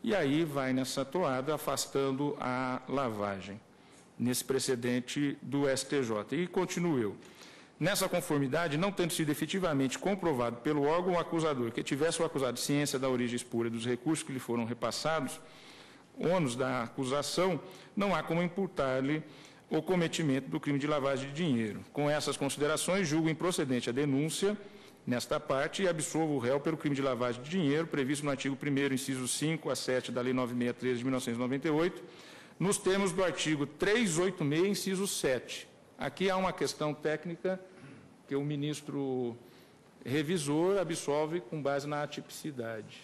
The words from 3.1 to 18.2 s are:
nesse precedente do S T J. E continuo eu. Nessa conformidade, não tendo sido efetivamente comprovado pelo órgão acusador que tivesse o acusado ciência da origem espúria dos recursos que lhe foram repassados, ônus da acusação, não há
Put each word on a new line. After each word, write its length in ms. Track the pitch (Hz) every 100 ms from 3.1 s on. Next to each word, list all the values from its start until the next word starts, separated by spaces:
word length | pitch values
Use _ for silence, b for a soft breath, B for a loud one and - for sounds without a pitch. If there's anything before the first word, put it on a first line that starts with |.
| 107 101 98 95 101 - B B B B -
nesse 260 | 120 123
precedente 960 | - 135 127 123 123 123 123 147 143 139
do 280 | 131 143 143
S 180 | 127 -
T 160 | 143
J. 320 | 120 107 104
E 140 | 139 180
continuo 500 | 196 180 - 175 139
eu. 180 | 104 - B B B B B -
Nessa 300 | 156 202 190
conformidade, 720 | 180 - 147 139 151 170 147
não 120 | 196
tendo 220 | 190 170
sido 180 | - 156
efetivamente 680 | 147 165 190 180 139 131 -
comprovado 580 | 185 196 170 131 120 117
pelo 280 | 147 151
órgão 340 | 143 170 185 175
acusador 520 | 160 165 156 135 117
que 120 | 139
tivesse 400 | 135 139 160 160
o 20 |
acusado 340 | 160 143 131 120
ciência 400 | - 143 147 131
da 100 | 131
origem 280 | 127 120 120
espúria 340 | - 117 117
dos 140 | 117
recursos 420 | 117 120 156 156 -
que 60 |
lhe 60 | 131
foram 260 | - 120
repassados, 760 | 113 117 117 - 151 160 131 - B B B B B B B -
ônus 380 | 160 185 143 120
da 260 | 131 127
acusação, 760 | 113 - 131 143 135 - 185 151 B B B
não 200 | - 202
há 80 | 165